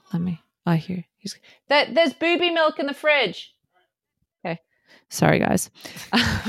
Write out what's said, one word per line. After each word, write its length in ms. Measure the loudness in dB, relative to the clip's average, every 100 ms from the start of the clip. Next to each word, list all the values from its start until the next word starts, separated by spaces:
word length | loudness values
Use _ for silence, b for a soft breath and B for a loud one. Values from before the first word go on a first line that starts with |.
| _
let 100 | -4
me, 180 | -4 -6 _ _
I 120 | -2 -2
hear. 280 | -2 -10 -12 _
He's, 200 | -16 -16 b b 0
there, 180 | 0 2
there's 200 | 2 0
booby 380 | 0 0 2 0
milk 280 | 2 0 0
in 80 | -6
the 80 |
fridge. 580 | -2 2 2 0 -4 -16 _ _ _ _ _ _ _ _ _
Okay. 140 | -10 -10 _ b b b _
Sorry, 280 | 0 2 4
guys. 320 | 2 0 -2 B B B B
<laughs> 340 | -2 0 0